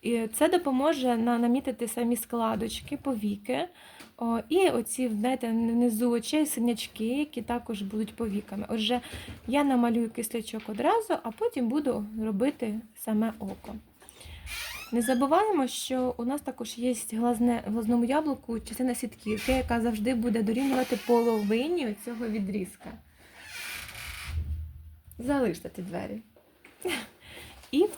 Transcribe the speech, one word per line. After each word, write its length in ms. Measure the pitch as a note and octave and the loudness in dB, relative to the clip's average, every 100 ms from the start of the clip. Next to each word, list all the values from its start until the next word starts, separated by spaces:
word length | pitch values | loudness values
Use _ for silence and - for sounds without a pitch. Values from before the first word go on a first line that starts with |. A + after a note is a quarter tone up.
І 220 | - A#3 A3+ | 0 -2 -2
це 220 | - D#4 | 2 4
допоможе 680 | F4+ C#4+ B3+ C#4+ D4+ B3+ A#3 | 4 2 2 4 4 2 2
на-, 220 | A#3 A#3+ | 4 4
намітити 500 | A#3 B3 C#4 A3+ A#3+ | 4 4 2 -4 -4
самі 280 | - A#3 A#3+ | 0 0 0
складочки, 800 | - A#3 A3+ A3 A3 - - C#4+ | -2 -2 0 0 -2 -6 -8 -6
повіки. 720 | C#4 A#3+ G#3 G3+ - C4 F4+ - - - - - | -2 -2 -2 -4 -2 -2 -2 -8 -20 -20 -20 -6
О, 200 | A#3 A#3 - | -2 -2 2
і 200 | E4+ F#4 | 4 4
оці, 400 | B3 A3+ - B3+ | 4 -2 -2 0
знаєте, 400 | G#3 A#3+ C4 A#3 | 2 0 0 0
внизу 640 | A3+ A#3 A#3 A#3+ G#3+ A#3+ | 0 2 4 4 4 2
очей 360 | A#3 A3+ D4+ D4 | 2 2 2 2
синячки, 600 | - A#3+ A3+ - - A3 | 2 0 0 -4 -4 -2
які 360 | C4 D4 - | 0 -2 -4
також 400 | G#3+ A#3+ A#3 G#3+ | -4 -4 -4 -6
будуть 340 | G3 G#3+ A3 - | -4 -4 -4 -4
повіками. 500 | A3+ G3+ - G3+ - | -2 -2 -4 -8 -4
Отже, 320 | A3+ G#3+ B3 - - - - - | -2 0 0 -2 -14 -12 -12 -2
я 180 | C4+ | 2
намалюю 460 | C#4+ B3+ A#3+ A#3 A3+ | 4 4 4 4 0
кислячок 520 | A3+ A3+ A#3 A3 A3 - | -2 -4 -4 -6 -8 -8
одразу, 460 | G#3+ C#4+ A4+ G#4+ E4+ | 0 2 2 2 -2
а 80 | A3+ | -2
потім 380 | G#3+ A#4+ E4 A#3+ | -2 -2 0 0
буду 380 | C#4 C#4+ A3 G#3 A3 | 2 2 0 -4 -4
робити 580 | A3 G3 C4 C#4+ A#3 G#3+ - - | -2 2 2 0 -4 -4 -8 -12
саме 360 | - G#3+ A3+ A3 | -2 0 0 -2
око. 360 | G3 G3 - G#3+ - _ - - - - - - - - - | -8 -10 -12 -14 -16 _ -20 -20 -18 -16 -12 -10 -8 -10 -2
Не 100 | A#3+ | 0
забуваємо, 640 | A3+ B3+ C4+ E4 G#4+ F4+ B3 | 2 4 6 6 4 2 2
що 480 | - - B3+ B3+ B3 | -2 -4 0 0 -2
у 60 | |
нас 160 | A#3+ C#4+ | -2 -2
також 380 | C#4 - A#3 - | -4 -8 -10 -2
є 160 | B3 A#3+ - | -2 -2 -4
глазне, 500 | A3 A#3+ A#3 A#3+ A#3 - | 0 0 4 2 2 -2
в 60 | |
глазному 320 | A3 A3 A#3+ | -2 2 2
яблуку 560 | A#3 C#4+ D#4 C4+ - A3+ | 4 2 0 -4 -4 -6
частина 340 | - A3 B3+ | -6 -2 -2
сітківки, 580 | B3 A3+ - - G#3+ - | 0 -6 -6 -4 -2 2
яка 280 | C4 B3+ A#3 | 0 2 0
завжди 340 | A#3 A3 A3 | 0 0 0
буде 280 | B3 A#3+ A3 | 0 0 2
дорівнювати 560 | G#3 A3+ C#4 B3+ B3+ A3+ - | 2 2 2 2 0 -2 4
половині 840 | A#3+ A#3 A3 G#3 A3+ D4 F4 B3 | 4 6 2 2 2 2 0 -2
оцього 400 | G#3 - A3+ A#3 | -4 -8 -6 -4
відрізка. 640 | G#3+ G3 G3+ F#3 - - - - _ - - - - - - - - - - - - - - - - - - - - | -2 -2 -2 -6 -10 -16 -16 -20 _ -20 -20 -16 -12 -10 -10 -12 -12 -12 -10 -6 -6 -4 -6 -8 -12 -18 -20 -20 -8
Залиште 520 | A#3+ C#4+ A3+ E3 - - | 0 2 2 0 -8 -10
ці 60 | |
двері. 400 | F3+ F3 G3+ G#3 - - _ _ - - F4+ C4 A3 - - - - - - | -8 -6 -6 -10 -12 -20 _ _ -20 -10 -6 -6 -8 -18 -20 -18 -18 -20 -2
І 100 | C4+ | 4
в 120 | G#4 | 4